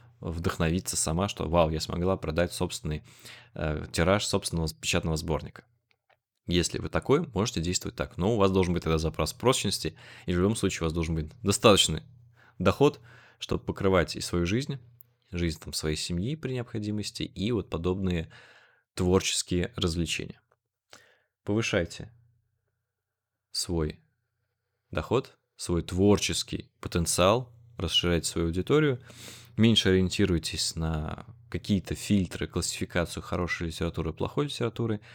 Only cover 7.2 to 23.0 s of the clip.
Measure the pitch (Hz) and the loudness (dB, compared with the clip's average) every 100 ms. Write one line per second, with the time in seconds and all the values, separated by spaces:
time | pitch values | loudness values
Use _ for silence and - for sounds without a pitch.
7.2 | 175 92 113 - 82 92 - - 73 - | 2 -2 -2 -2 -2 -2 -4 -6 -6 -2
8.2 | 90 113 98 95 90 85 80 80 80 78 | 0 4 4 4 2 0 0 0 0 -2
9.2 | 78 - 110 175 101 - 78 - - - | -4 0 2 2 0 -4 -6 -8 -14 -12
10.2 | - 90 95 110 98 - 82 80 82 80 | -4 2 2 2 -2 -2 -2 -2 -2 -2
11.2 | 78 - 98 98 117 98 - 78 - - | -4 -4 -2 4 6 6 4 -2 -8 -20
12.2 | - _ - - 90 - 147 - - - | -20 _ -18 -2 0 4 2 2 -8 -20
13.2 | - _ - - - - 95 92 78 - | -20 _ -6 -4 -4 -2 4 4 2 -2
14.2 | - 87 85 113 147 143 - - - _ | -4 0 0 0 -2 -8 -14 -20 -20 _
15.2 | _ 87 85 78 - - 78 78 - 87 | _ -2 -2 -2 -8 -4 -2 -2 -4 -4
16.2 | 107 156 135 127 120 113 104 104 101 - | -4 -4 -4 -6 -6 -6 -4 -4 -6 -6
17.2 | - - 101 117 - 82 87 95 92 87 | -8 -4 -2 -2 -2 -4 -2 0 0 -2
18.2 | 80 - - - _ _ _ - 90 95 | -4 -12 -20 -20 _ _ _ -2 4 4
19.2 | - - - 90 87 - 90 85 80 - | 4 -2 -2 0 -2 -2 -2 0 -2 -4
20.2 | - - _ _ _ _ _ - _ _ | -8 -12 _ _ _ _ _ -20 _ _
21.2 | _ _ - 104 113 107 85 - - - | _ _ -2 -2 0 0 -2 -6 -16 -20
22.2 | _ _ _ _ _ _ _ _ | _ _ _ _ _ _ _ _